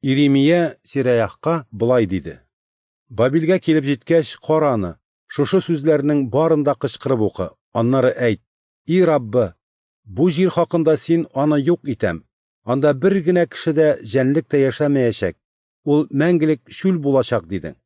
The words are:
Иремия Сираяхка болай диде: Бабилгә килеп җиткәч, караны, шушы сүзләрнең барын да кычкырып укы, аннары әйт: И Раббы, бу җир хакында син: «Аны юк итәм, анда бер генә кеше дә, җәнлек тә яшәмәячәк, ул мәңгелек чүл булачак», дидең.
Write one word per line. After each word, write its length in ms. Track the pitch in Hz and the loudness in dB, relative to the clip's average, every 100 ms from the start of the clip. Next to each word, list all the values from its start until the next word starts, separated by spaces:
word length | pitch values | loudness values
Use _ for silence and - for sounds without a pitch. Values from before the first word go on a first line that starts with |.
Иремия 760 | 139 135 143 139 143 175 165 - | 0 2 2 4 4 2 0 -6
Сираяхка 840 | - 143 127 120 107 - 156 165 131 | -8 -4 0 0 0 -4 -4 -4 -6
болай 360 | 104 117 127 104 | -4 0 2 2
диде: 340 | 92 78 69 _ _ _ _ _ _ _ | -2 -8 -18 _ _ _ _ _ _ _
Бабилгә 500 | 110 123 156 160 185 | -2 0 2 0 0
килеп 240 | - 156 | 2 0
җиткәч, 520 | 139 139 - 165 147 - | 0 -6 0 0 0 -10
караны, 540 | - 156 147 117 90 78 _ _ _ | -2 0 2 0 -4 -8 _ _ _
шушы 360 | - 143 190 | -4 0 0
сүзләрнең 680 | - 165 151 151 143 147 131 | 0 -2 0 0 2 0 0
барын 340 | 131 160 156 | 0 2 2
да 100 | 143 | 0
кычкырып 460 | 135 139 - 156 127 | -2 -6 -6 -4 0
укы, 300 | 104 - 87 _ _ | 0 -2 -10 _ _
аннары 380 | 117 117 135 123 | -2 0 2 0
әйт: 320 | - 120 101 _ _ _ _ - | 0 -2 -2 _ _ _ _ -2
И 160 | 180 | 2
Раббы, 520 | 175 147 113 123 101 - _ _ _ _ | 4 2 0 -2 -2 -6 _ _ _ _
бу 260 | - 95 180 | -12 0 0
җир 200 | 151 185 | 2 0
хакында 460 | 180 170 175 160 156 | 0 0 0 2 0
син: 300 | - 165 - | 0 -2 -2
«Аны 260 | 135 151 147 | -2 0 0
юк 220 | 139 175 | 0 -2
итәм, 400 | 143 120 101 82 _ _ _ _ | -4 -4 -4 -6 _ _ _ _
анда 300 | 104 131 147 | -6 0 0
бер 200 | 135 185 196 | 2 0 0
генә 240 | 160 180 170 | 0 0 0
кеше 260 | - 165 | -4 -2
дә, 160 | 151 156 - | 2 2 0
җәнлек 460 | 110 123 131 147 - | -2 0 0 0 0
тә 100 | 147 135 | 0 0
яшәмәячәк, 680 | - 151 139 123 104 92 - _ _ _ _ | 0 0 2 0 0 -6 -6 _ _ _ _
ул 220 | 151 147 151 | 0 0 0
мәңгелек 580 | 139 160 175 156 151 _ | -2 0 2 0 -2 _
чүл 300 | - 190 175 | -4 -2 0
булачак», 480 | 139 135 120 113 82 | 0 0 0 -4 -4
дидең. 300 | 95 76 - | -8 -8 -16